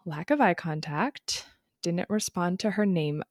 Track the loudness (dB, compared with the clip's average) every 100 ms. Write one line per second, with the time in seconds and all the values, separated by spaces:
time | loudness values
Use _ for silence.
0 | -8 -8 0 4 4 4 -2 -4 -4 -2
1 | -2 -4 -8 -8 -10 _ _ _ -2 -2
2 | 0 -2 -2 -2 0 0 0 2 2 4
3 | 2 -2 -8